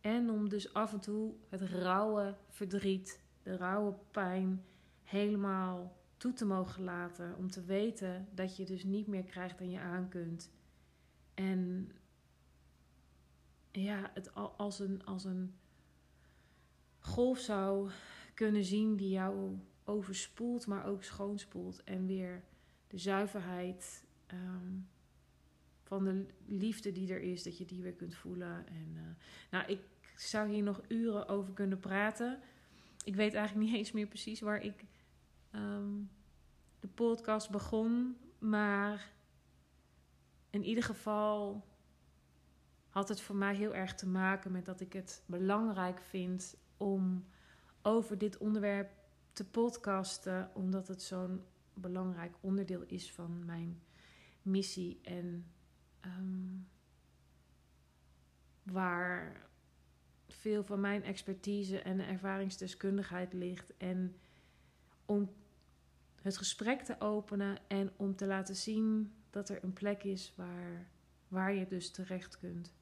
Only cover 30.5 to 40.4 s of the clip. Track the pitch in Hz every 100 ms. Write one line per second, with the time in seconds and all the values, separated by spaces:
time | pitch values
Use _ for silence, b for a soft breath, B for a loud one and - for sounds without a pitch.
30.5 | 208 202 196 - 226 233 208 - 202 190
31.5 | 190 196 190 190 190 214 220 240 269 B
32.5 | B B B B B - 196 214 214 208
33.5 | 202 220 233 214 214 208 - - 220 208
34.5 | 208 208 196 208 b b b - - -
35.5 | 214 208 202 202 202 202 - - - -
36.5 | - - - 196 - 233 226 226 214 214
37.5 | 202 - 220 226 240 247 247 - - 214
38.5 | 214 208 202 202 208 - - _ - _
39.5 | - _ - _ - _ _ _ _